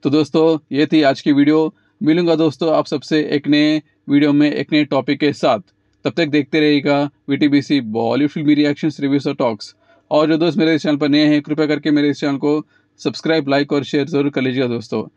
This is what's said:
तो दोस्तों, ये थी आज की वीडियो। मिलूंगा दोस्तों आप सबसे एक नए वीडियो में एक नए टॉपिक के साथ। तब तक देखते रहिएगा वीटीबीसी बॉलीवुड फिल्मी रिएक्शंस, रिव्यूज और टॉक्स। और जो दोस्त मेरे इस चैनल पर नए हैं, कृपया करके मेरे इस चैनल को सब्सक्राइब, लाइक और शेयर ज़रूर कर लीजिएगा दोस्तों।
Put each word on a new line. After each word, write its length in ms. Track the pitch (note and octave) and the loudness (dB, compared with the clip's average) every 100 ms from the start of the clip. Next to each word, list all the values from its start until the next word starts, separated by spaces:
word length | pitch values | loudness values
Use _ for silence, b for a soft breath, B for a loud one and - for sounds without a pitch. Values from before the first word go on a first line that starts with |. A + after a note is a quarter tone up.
तो 60 | D#3 | 0
दोस्तों, 640 | D3 D3+ E3 D#3+ D#3 _ C3+ | 0 0 2 2 2 _ -2
ये 100 | D3+ | 2
थी 160 | D#3+ | 4
आज 200 | C#3+ C#3 | 2 0
की 100 | - | 0
वीडियो। 440 | C#3 C#3+ D#3 D#3 - _ _ | 2 4 2 0 -4 _ _
मिलूंगा 320 | D3 E3+ E3+ D#3+ | 0 0 2 2
दोस्तों 400 | D#3+ C#3 E3 D3+ | 0 0 -2 -2
आप 100 | D3 | -2
सबसे 380 | D3+ - D#3 | -6 -2 -2
एक 240 | D3+ D3 C#3 | 0 -4 0
नए 340 | D3 D3+ D#3 - _ - | 2 2 0 -6 _ 0
वीडियो 240 | C#3 D3 | 2 2
में 180 | C#3+ D3 | 2 2
एक 200 | D3 C#3 | 0 -2
नए 120 | D3+ D3 | 0 0
टॉपिक 340 | C#3 C3 C#3+ | -2 -2 -2
के 140 | D3 | -2
साथ। 260 | C3+ D#3 A2+ - _ _ _ | 0 0 0 -4 _ _ _
तब 80 | C#3+ B2 | -6 -2
तक 100 | E3 | 0
देखते 320 | D3 C#3 D#3+ | 0 0 0
रहिएगा 500 | D3+ D3 C#3+ C#3+ C#3+ _ - | 2 2 2 0 -2 _ -6
वीटीबीसी 520 | C#3 D3 C#3+ C3+ C#3+ | 0 2 2 0 -2
बॉलीवुड 480 | A#2 A2 A2+ B2 C#3+ | -2 -4 -2 0 -2
फिल्मी 240 | - D3 | -2 0
रिएक्शंस, 460 | D3 D3 C#3+ E3 C#3 | 2 2 0 -4 -4
रिव्यूज 280 | C#3+ C#3+ C#3 | -2 -2 -2
और 80 | C#3 | -2
टॉक्स। 400 | C3 A2 - _ b b _ | -4 -4 -12 _ b b _
और 160 | D3+ D#3 | 0 2
जो 100 | D#3+ | 2
दोस्त 200 | E3+ D3+ | 0 0
मेरे 180 | D#3+ D#3+ | 0 0
इस 80 | |
चैनल 140 | D#3 D3 | 0 -2
पर 120 | D3 | 0
नए 160 | D3 D3+ | 2 4
हैं, 160 | D3 | 2
कृपया 240 | C#3+ D3+ D#3 | -2 -4 -2
करके 260 | D3 D3+ | -2 0
मेरे 180 | D3 D3 | 0 0
इस 100 | C3+ | -2
चैनल 180 | D3+ C#3 | -4 -2
को 280 | D3 D3+ D3+ _ _ _ | -2 -2 -4 _ _ _
सब्सक्राइब, 520 | - A2+ D3+ D#3+ C#3 | -8 -6 -2 -2 0
लाइक 240 | C#3 C#3+ | -2 0
और 100 | C#3+ | -2
शेयर 240 | B2+ D3+ C#3 | -2 -4 -2
ज़रूर 220 | D3 C#3+ | -2 -2
कर 120 | C#3 | -2
लीजिएगा 260 | B2+ B2+ B2+ | -4 -2 -2
दोस्तों। 360 | A#2 G#2+ A#2 G2+ | -4 -6 -8 -8